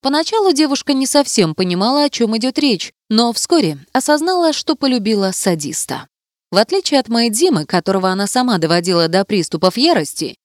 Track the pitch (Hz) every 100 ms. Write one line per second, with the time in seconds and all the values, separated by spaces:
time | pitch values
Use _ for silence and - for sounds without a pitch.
0 | 269 294 330 440 392 285 311 277 - 269
1 | 262 285 277 - 165 156 180 180 214 285
2 | 294 - 226 220 254 262 294 190 - _
3 | _ 220 233 226 - 339 185 143 - 262
4 | 277 294 330 370 330 294 - 294 277 254
5 | 202 214 190 180 196 170 147 151 - 135
6 | - _ _ _ _ 185 226 381 - 277
7 | 247 233 233 220 359 214 147 180 196 190
8 | 185 185 202 254 247 190 156 175 175 175
9 | 165 180 196 214 160 165 185 226 302 285
10 | 147 - 156 -